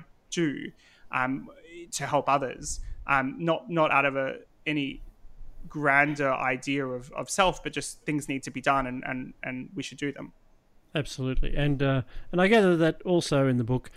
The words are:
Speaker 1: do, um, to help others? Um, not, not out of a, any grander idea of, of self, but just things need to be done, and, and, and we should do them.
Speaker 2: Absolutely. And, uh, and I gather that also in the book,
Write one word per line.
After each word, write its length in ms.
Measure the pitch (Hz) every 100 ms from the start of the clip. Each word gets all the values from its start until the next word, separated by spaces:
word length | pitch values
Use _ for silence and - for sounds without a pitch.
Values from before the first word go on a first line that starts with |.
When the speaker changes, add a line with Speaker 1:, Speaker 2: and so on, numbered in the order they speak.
| - _ -
Speaker 1:
do, 420 | - 160 135 - - _ _ -
um, 360 | 131 127 135 - - 165 170 170
to 140 | - 139
help 220 | 143 127
others? 540 | 139 131 - 147 - - - -
Um, 280 | 139 131 143
not, 300 | 165 160 -
not 220 | 165 156
out 140 | 135 139
of 120 | 135
a, 220 | 135 - - _ -
any 340 | 151 135 - - - - - - - -
grander 640 | 156 143 139 147 147 139
idea 520 | 131 131 131 143 139 135
of, 260 | 123 131
of 160 | - 131
self, 340 | - 185 -
but 80 | 151
just 300 | 147 - -
things 260 | - 151 135
need 160 | 135
to 80 | 135
be 100 | 127
done, 260 | 131 135 127
and, 160 | 127 -
and, 260 | 127 131 -
and 280 | - 127 127
we 100 | 185
should 140 | 131 139
do 140 | 143
them. 220 | - - - _ _ _ _ _
Speaker 2:
Absolutely. 640 | 160 131 - 131 131 135 147
And, 260 | 147 139
uh, 200 | 139 135 - - -
and 100 | 175
I 60 | 190
gather 280 | 226 190 170
that 260 | 160 160
also 440 | 196 175 - 143 135
in 100 | 123
the 60 |
book, 260 | 117 127 -